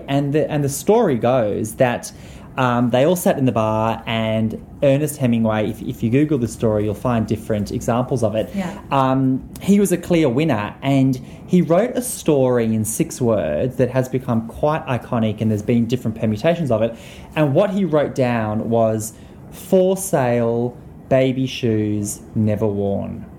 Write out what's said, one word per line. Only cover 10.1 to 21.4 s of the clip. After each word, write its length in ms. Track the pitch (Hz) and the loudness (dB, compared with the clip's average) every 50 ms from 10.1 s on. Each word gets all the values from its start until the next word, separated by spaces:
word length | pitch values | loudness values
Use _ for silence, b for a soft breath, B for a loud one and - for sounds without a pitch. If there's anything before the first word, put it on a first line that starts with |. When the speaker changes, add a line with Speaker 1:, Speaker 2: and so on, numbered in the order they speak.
| 180 165 156 131 | 2 2 4 2
Speaker 1:
winner, 480 | 113 135 160 160 123 104 104 - - - | 2 2 2 2 0 0 -2 -4 -8 -6
and 360 | - 135 139 135 131 135 131 131 B B B B B | -2 2 4 4 4 4 2 0 B B B B B
he 160 | B 185 180 | B 2 2
wrote 340 | 165 143 165 180 226 247 - | 4 4 4 2 2 2 0
a 60 | 262 | -4
story 640 | 240 - - - - - 151 139 131 127 123 120 113 | -6 -6 -8 -4 0 2 4 4 4 4 4 2 2
in 180 | 110 110 110 107 | 2 0 0 -2
six 380 | 107 110 - 165 - - - | -2 -2 -2 -4 -4 -4 -2
words 540 | 127 113 110 98 78 78 73 76 110 131 - | 0 2 2 2 0 0 -2 -2 -2 -2 0
that 160 | - 127 110 | 0 0 0
has 180 | 123 131 131 - | 2 0 -2 0
become 380 | - 131 - - 120 113 113 - | -2 -4 -2 -2 -2 -2 -2 -4
quite 360 | - - - 151 156 160 - 127 | -4 -2 0 0 0 0 -2 -4
iconic, 520 | 131 113 - - 127 117 110 110 104 - | -4 -4 -4 -4 -2 0 0 0 0 0
and 120 | 113 110 | 0 0
there's 100 | 110 101 | 0 0
been 240 | 101 - 123 117 117 | 0 0 2 2 2
different 340 | 110 123 120 - 117 110 - | 0 -2 -2 -2 -4 -4 -2
permutations 520 | 120 113 107 101 - 165 175 175 165 123 | -2 -2 -2 0 0 0 0 0 0 0
of 100 | 113 107 | 0 2
it. 140 | 110 117 113 B B B B B B B B | 0 0 -2 B B B B B B B B
And 180 | 156 151 143 131 | 0 0 2 4
what 160 | 165 208 196 | 2 2 2
he 160 | 185 202 196 | 0 0 0
wrote 300 | 160 151 151 135 - - | 0 2 0 0 0 0
down 560 | - 127 123 120 117 110 107 107 110 - - | 0 0 0 0 0 -2 -2 -2 -2 -2 0
was, 420 | 117 117 113 110 110 110 110 - - B B B B B B B | 2 2 4 2 2 0 -4 -6 -10 B B B B B B B
"For 440 | - - - - 196 185 185 185 190 | -18 -18 -4 2 4 4 4 4 2
sale, 800 | 185 185 - - 151 127 120 120 120 117 117 117 117 120 123 - - - - - - - - | 0 -2 -2 0 2 2 2 2 2 2 0 0 0 -2 -2 -4 -8 -16 -20 -20 -16 -4 0
baby 360 | 131 131 131 135 127 131 | 2 4 4 2 2 0